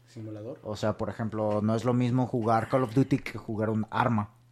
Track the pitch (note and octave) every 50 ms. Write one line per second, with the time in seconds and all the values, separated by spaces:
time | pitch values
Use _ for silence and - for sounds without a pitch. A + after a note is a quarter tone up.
0 | _ - - A2+ A2 G#2+ G#2+ G#2 G#2+ A#2+ D3 - - G#2+ G#2 - A2+ G#2+ G2+ -
1 | G#2+ G2+ A2 - A2+ G#2 A2 A2 G#2+ G#2+ G#2 G#2+ G2+ A2 A2+ A2+ G#2+ B2+ B2 B2
2 | B2 A#2+ B2 C3 B2+ - - B2 G#2+ A2+ A2+ A2+ A2 - - C3 C3 G#2+ A2+ C3+
3 | C3 - C#3+ - - - - A2 - - A2 G2+ A2 A2+ A2 A2 G#2 - - A2+
4 | A#2+ B2 A#2 G#2 G#2 - - _ _ _